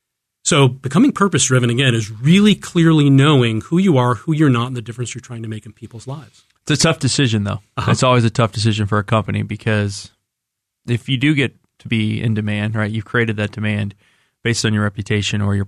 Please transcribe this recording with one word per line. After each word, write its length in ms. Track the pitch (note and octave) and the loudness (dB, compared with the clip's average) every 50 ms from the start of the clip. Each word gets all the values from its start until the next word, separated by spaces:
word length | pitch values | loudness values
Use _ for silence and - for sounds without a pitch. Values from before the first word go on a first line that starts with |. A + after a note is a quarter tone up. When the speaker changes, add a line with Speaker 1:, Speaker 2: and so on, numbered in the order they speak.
| _ _ _ _ _ _ _ _ - | _ _ _ _ _ _ _ _ -2
Speaker 1:
So 240 | - E3+ C#3+ C3+ B2 | 0 2 4 4 2
becoming 420 | C3 - - C3+ - F#3 C#4 C#4+ | 2 -2 -8 -2 2 4 4 4
purpose-driven, 580 | - - G3+ G3 F3 C#3 - - - - A#2+ A#2+ | 2 2 0 0 0 0 0 2 2 2 2 2
again, 240 | A#2 B2 C#3 B2+ A#2 | 0 2 2 2 2
is 160 | A2+ G#2 G2+ | 0 -2 -6
really 460 | A2 G#2+ B2 D3+ F3+ G3+ G#3 G#3+ F#3+ | -10 -2 2 4 4 6 6 4 2
clearly 540 | - - - - F3 D#3+ D#3+ D#3+ D3+ C#3+ C#3 | 2 -2 -4 0 2 4 4 4 4 4 6
knowing 500 | C#3 C3+ C#3 D3+ D3+ C3 A#2+ A2+ A2 A2 | 6 6 6 6 4 4 2 2 -2 -4
who 160 | - - E3 | -4 -2 -2
you 200 | F3+ G3 G3 C#3+ | 0 2 4 4
are, 180 | B2+ B2 B2 A#2+ | 2 2 0 -2
who 180 | - - E3 D#3 | -4 -4 -4 0
you're 160 | D3 D#3 C#3+ | 2 2 2
not, 180 | A#2+ A#2 A#2+ | 2 0 -2
and 100 | C3 C3 | -4 -8
the 40 | A#2+ | -10
difference 320 | A2 A#2+ A2+ B2+ A#2+ - - | -10 -12 -10 -10 -10 -10 -10
you're 80 | D3 | -14
trying 220 | - - A#2+ A2+ A2+ | -16 -14 -14 -12 -10
to 60 | A2 | -10
make 160 | A2 G#2+ - | -12 -12 -14
in 60 | A#2 - | -18 -20
people's 340 | - A2+ G2+ - A2+ - | -20 -20 -18 -18 -16 -14
lives. 380 | C3 C3+ C3 A2+ - _ _ _ _ _ _ - | -14 -14 -14 -16 -20 _ _ _ _ _ _ -4
Speaker 2:
It's 120 | - D3+ - | -4 0 2
a 40 | - | 2
tough 140 | E3 D#3 - | 0 0 0
decision, 440 | - B2+ - - C#3 A#2 A2 G#2+ G2+ | -2 -2 0 0 0 0 0 -2 -2
though. 180 | G2 G2 G2 _ _ - | -4 -6 -8 _ _ -10
Speaker 1:
Uh-huh. 160 | - - A#2 | -6 -2 0
Speaker 2:
It's 100 | - - | 0 2
always 220 | C3+ B2+ B2 A#2+ A2+ | 4 4 4 4 2
a 60 | A2 | 2
tough 220 | - - A#2 A2 - | 2 0 0 0 0
decision 340 | A2 G#2+ A2+ G#2 A2 G#2+ | -2 -2 0 0 0 -2
for 100 | G2 G#2+ | 0 -2
a 60 | G#2 G2+ | -2 -2
company 400 | - A2+ A2 G2+ - G#2 G#2 G#2+ | 0 -2 -2 0 -2 -4 -4 -4
because 640 | G#2 G#2+ - - A2+ G#2+ G#2 G#2 G2+ G2 - - - _ _ _ _ _ _ _ _ _ _ _ _ _ _ - | -6 -8 -6 -4 -2 -2 -2 -2 -4 -6 -10 -16 -18 _ _ _ _ _ _ _ _ _ _ _ _ _ _ -8
if 220 | A#2 A#2+ A2 - C#3 | -6 -6 -6 -4 -4
you 80 | C3+ | -4
do 180 | A#2+ C#3 D3+ D#3 | 0 0 0 2
get 180 | C#3 B2+ - _ _ _ _ _ _ | 0 0 -4 _ _ _ _ _ _
to 80 | - | -8
be 340 | - A#2 A2 G#2+ A2 G#2+ G#2+ | -4 -2 -2 -2 -2 -2 -2
in 120 | - A2+ A2 | -2 -2 -2
demand, 420 | G#2+ G#2 G#2 G#2 G#2 G#2 G#2+ A2 | -2 -2 -4 -4 -4 -4 -4 -2
right, 140 | G#2+ G#2+ G#2 | -4 -4 -4
you've 160 | A2 A2 - | -4 -8 -8
created 300 | - - A#2+ A#2 A2 G#2+ | -4 -2 -2 -2 -2 -2
that 140 | G#2+ G#2 G#2 | -4 -6 -6
demand 420 | - G#2+ G#2+ G#2+ G#2 G#2 G2+ G2 - _ _ _ _ _ _ _ _ _ - | -6 -6 -4 -4 -4 -4 -6 -8 -10 _ _ _ _ _ _ _ _ _ -4
based 220 | A#2 A#2 - - | -4 -2 0 0
on 80 | A2 G#2+ | 0 0
your 100 | G#2 G#2 | 0 -2
reputation 580 | G2+ G2+ - G2+ - G#2+ G#2 F#2+ - G#2+ G#2 | -4 -4 -6 -6 -4 -2 -2 -2 -2 -4 -2
or 140 | G2+ G2+ G2+ | -2 -2 -2
your 120 | G2+ G2 | -2 -4